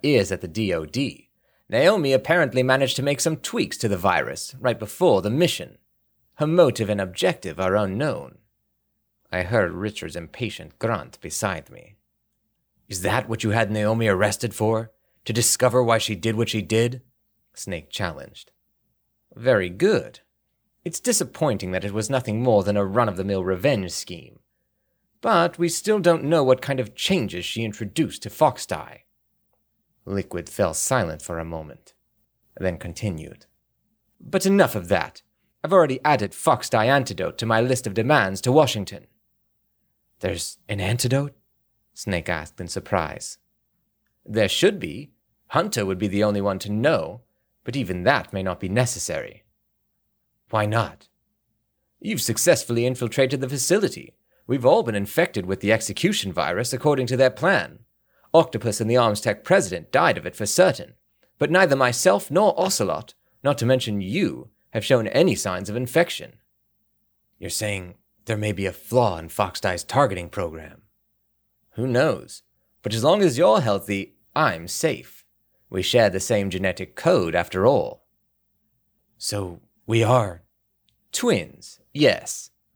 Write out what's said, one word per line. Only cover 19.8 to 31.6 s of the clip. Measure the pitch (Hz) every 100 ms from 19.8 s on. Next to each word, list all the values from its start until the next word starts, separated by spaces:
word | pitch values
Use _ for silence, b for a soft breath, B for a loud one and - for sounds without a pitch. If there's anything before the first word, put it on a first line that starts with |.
| 190 151 - - _ _ _ _ _ _
It's | 165 -
disappointing | 247 233 131 - 151 101 92
that | 92 101
it |
was | 104 107
nothing | 131 117 107
more | 127 104
than | 95 104
a |
run-of-the-mill | 98 110 110 90 98 95
revenge | 92 92 107 117 90
scheme. | - - 85 69 - _ _ _ _ _ _ _ _
But | 226 185 170 -
we | 170
still | - 208 214
don't | 170 165
know | 139 165
what | 131 127
kind | - 131
of | 110
changes | - - 190 101 87 -
she | 113
introduced | 113 - 101 - 113 -
to | -
Foxdie. | - 156 - - 80 65 73 _ _ _ _ _ _ _ _ _ _
Liquid | - 98 - 90 85
fell | - 90
silent | 78 - 127 85 78
for | - 82
a | 82
moment, | 82